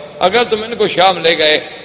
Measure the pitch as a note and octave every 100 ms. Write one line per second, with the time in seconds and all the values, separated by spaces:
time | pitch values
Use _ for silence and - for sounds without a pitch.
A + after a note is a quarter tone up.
0 | - - F#3 A3+ A#3+ G#3+ A3 A3 G3 E3+
1 | F#3+ F3 E3 D#3+ D#3 D3+ - -